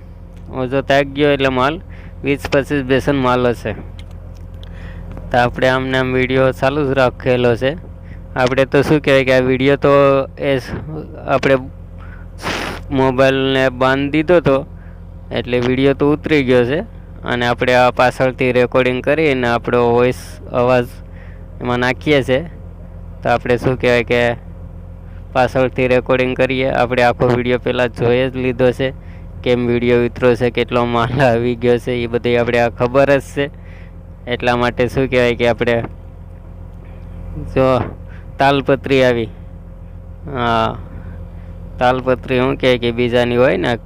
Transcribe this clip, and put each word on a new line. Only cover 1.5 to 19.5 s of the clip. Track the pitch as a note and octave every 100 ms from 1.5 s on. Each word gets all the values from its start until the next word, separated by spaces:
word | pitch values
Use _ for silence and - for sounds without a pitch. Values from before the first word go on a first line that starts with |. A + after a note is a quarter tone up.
| B2+ C3 E3+ - - - -
વીસ | C3+ C#3 -
પચીસ | D3 C3 D3
બેસન | B2+ C3 D3 C#3+
માલ | B2+ B2 B2
હશે. | A2+ A#2 F2 - - - - - - - - - - - - - - -
તો | B2+
આપણે | B2 A#2+ C3
આમને | C3 C3 C3
આમ | C3
વીડિયો | B2+ B2+ C3 C3
ચાલુ | B2+ C3+ D3 C#3
જ | C3+
રાખેલો | B2+ A2+ C3 B2 B2 A2+
છે. | C3 F3 - - - - - C3+
આપણે | B2+ C3 C3+
તો | C#3+
શું | C3+ D3+
કહેવાય | D3 C3+ B2+
કે | C3
આ |
વીડિયો | B2+ C3 C3+ C#3
તો | D3 C#3+ C#3 C3+ - -
એ | C#3+ C3+
સ-, | - - D3+ D#3 - - C3+
આપણે | C3+ C#3 C3+ C3+ - - - - - - - - - - - -
મોબાઈલને | C#3 C3 B2+ C3+ C3+ C3+ C3 C3
બાંધી | B2 C3 C3+ C#3+
દીધો | D3+ D#3 F3
તો | C#3+ C3+ D#3 - - - - - -
એટલે | A#2+ A#2+ B2
વીડિયો | B2 B2+ C#3
તો | C3 C#3+
ઉતરી | D3+ - D3+
ગયો | B2+ B2+ A#2+
છે. | D3+ A#3 - - -
અને | A#2 A#2+ A#2+
આપણે | A#2+ B2+ B2
આ | B2
પાછળથી | A#2+ B2+ - C3 B2 B2+
રેકોર્ડિંગ | B2 B2 C3 B2 B2+
કરીને | C#3 D3 D#3+ C3
આપણો | A#2+